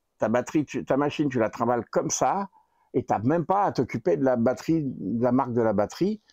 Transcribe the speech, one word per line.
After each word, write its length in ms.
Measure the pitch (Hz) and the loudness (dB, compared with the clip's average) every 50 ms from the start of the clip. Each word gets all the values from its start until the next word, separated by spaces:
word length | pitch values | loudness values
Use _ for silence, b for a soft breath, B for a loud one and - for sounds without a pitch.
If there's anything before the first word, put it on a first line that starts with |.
| _ _ _ | _ _ _
Ta 120 | - - 110 | -4 -2 0
batterie, 360 | 113 123 131 - - 160 139 | 0 0 0 0 0 -2 -2
tu, 180 | - - 127 80 | -2 -4 -6 -2
ta 140 | - 143 | 0 0
machine, 320 | 131 147 147 - - 151 143 | 0 0 -2 0 -2 -2 0
tu 100 | 123 123 | 2 0
la 100 | 110 104 | 0 0
trimbales 360 | - - 120 117 123 117 104 - | 0 -2 0 0 0 0 -2 -2
comme 200 | - 180 - 156 | -2 -2 -2 -2
ça, 400 | - - 139 131 156 196 196 - b b b b b b b b b | -2 0 0 0 0 -2 -4 -8 b b b b b b b b b
et 100 | 135 117 | -4 -2
t'as 160 | - 120 107 | 0 -2 0
même 260 | 107 127 160 175 151 | 2 2 0 0 0
pas 200 | - 190 202 202 | 0 0 0 0
à 60 | 165 131 | 0 0
t'occuper 420 | - 127 - - 113 - 180 170 | -2 -4 -2 -4 -4 0 0 0
de 80 | 156 135 | 2 2
la 140 | 131 127 | 0 2
batterie, 440 | 117 113 127 127 - - - 160 165 147 | 2 2 0 0 -2 -2 0 0 0 0
de 380 | 131 - - 90 92 113 117 | -4 -6 -6 -6 -4 -2 0
la 120 | 120 123 123 | 2 2 2
marque 180 | 131 135 127 | 2 0 0
de 100 | 117 120 | 0 2
la 120 | 113 110 104 | 2 2 2
batterie. 480 | 98 104 101 - - 175 202 220 214 _ _ | 2 0 0 0 -2 -2 -2 -2 -4 _ _